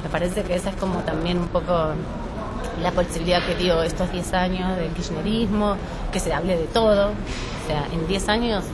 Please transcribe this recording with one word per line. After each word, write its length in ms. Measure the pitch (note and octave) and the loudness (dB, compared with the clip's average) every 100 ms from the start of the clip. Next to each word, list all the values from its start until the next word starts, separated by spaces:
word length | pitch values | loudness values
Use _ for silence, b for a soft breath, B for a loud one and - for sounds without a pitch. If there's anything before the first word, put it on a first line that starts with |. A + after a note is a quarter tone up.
Me 60 | D#3+ | -2
parece 340 | D#3 F3 F#3 | 0 0 0
que 100 | F3+ F3 | 0 0
esa 140 | G3 | -2
es 60 | G3 | -2
como 240 | F#3+ F3 | -2 0
también 400 | E3 D#3+ E3+ F3+ | -2 -2 0 0
un 80 | E3+ | 0
poco 440 | F3+ E3+ F3 D#3+ D#3 D#3+ - - - - - - - | -2 2 2 2 -2 -4 -6 -6 -6 -6 -4 -4 -2
la 80 | E3 | 0
posibilidad 500 | F3 F3 E3 E3 F3 | 0 0 0 2 2
que 120 | E3+ E3+ | 2 0
dio 260 | F3+ E3 | 4 4
estos 300 | E3 - F3+ | 2 0 -2
diez 220 | F3+ F3 | -2 0
años 420 | F#3 F#3 F#3 F#3 F#3 | 0 2 0 0 0
del 140 | D#3+ | -2
kirchnerismo, 840 | E3+ E3 D#3+ F3 A3 A3+ G#3 G#3 G3 B B - | -2 -4 -2 0 0 2 2 2 0 B B -4
que 80 | F#3+ | -2
se 140 | E3+ | 0
hable 220 | D3 F3 F3 | 0 2 0
de 80 | D#3+ | 2
todo. 420 | A#3 A3 G3+ G3+ | 4 6 6 4
O 580 | G#3 G3 - - - - | 0 -4 -6 -6 -6 -2
sea, 200 | D3+ C#3+ | -2 -2
en 140 | E3+ E3 | -2 0
diez 220 | F#3 - | 0 2
años 340 | G#3+ A#3+ G#3 D#3+ | 2 2 0 -2